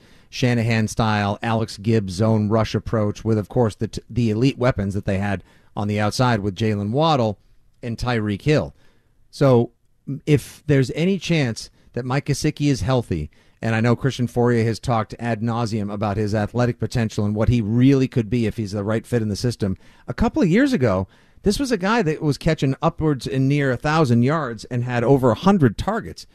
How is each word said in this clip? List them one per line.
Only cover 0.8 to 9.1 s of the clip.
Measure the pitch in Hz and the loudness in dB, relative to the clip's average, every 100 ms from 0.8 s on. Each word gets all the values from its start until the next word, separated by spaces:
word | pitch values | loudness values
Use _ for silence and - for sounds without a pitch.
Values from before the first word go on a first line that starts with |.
| 107 - 110 107 101 101 | -2 -2 0 0 0 -2
Alex | 117 113 110 - | -2 -2 -4 -4
Gibbs | 107 113 95 | 0 0 0
zone | 87 110 110 104 | 0 2 2 2
rush | 110 107 | 0 0
approach | 107 - 113 104 98 | -4 -2 -2 -2 -2
with, | 110 110 | -2 0
of | 98 | 0
course, | 127 113 | 0 0
the, | - 110 | -2 -8
t-, | - - | -8 -8
the | 117 117 | -2 0
elite | 107 135 120 | 2 0 2
weapons | 123 - 98 | -2 0 -4
that | 98 101 | -4 -2
they | 95 | -2
had | 101 95 - _ _ | -2 -4 -8 _ _
on | - 104 | -6 -4
the | 104 | 0
outside | 104 - 127 113 | 0 0 0 0
with | 101 90 | -2 -2
Jaylen | 110 104 101 | -2 -2 -2
Waddle | 127 160 143 110 101 _ _ _ _ | 0 2 2 0 -4 _ _ _ _
and | 123 113 | -10 -6
Tyreek | 120 117 107 101 | -4 -2 -2 -2
Hill. | 143 151 73 - _ _ _ | 0 0 0 -8 _ _ _